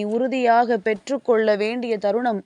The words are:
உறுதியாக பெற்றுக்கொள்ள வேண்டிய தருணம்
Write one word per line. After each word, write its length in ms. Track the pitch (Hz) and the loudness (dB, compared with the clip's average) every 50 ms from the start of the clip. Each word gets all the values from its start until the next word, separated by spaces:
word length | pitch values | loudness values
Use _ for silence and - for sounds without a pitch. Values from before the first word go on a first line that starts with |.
| 208 | -4
உறுதியாக 720 | 208 214 233 254 254 254 262 247 233 226 233 240 226 240 214 | -2 -2 -2 -2 -2 -2 0 2 4 4 4 4 2 0 -2
பெற்றுக்கொள்ள 760 | 185 226 214 196 - - 277 247 - - 240 220 220 214 208 | 0 -2 -4 -4 -4 -6 -6 -4 0 0 2 2 4 2 2
வேண்டிய 400 | 196 208 220 233 254 240 233 220 202 | 0 0 -4 -4 -4 -4 -4 -4 -2
தருணம் 420 | 208 202 202 233 247 240 214 196 - | -2 0 0 0 0 -2 -4 -4 -6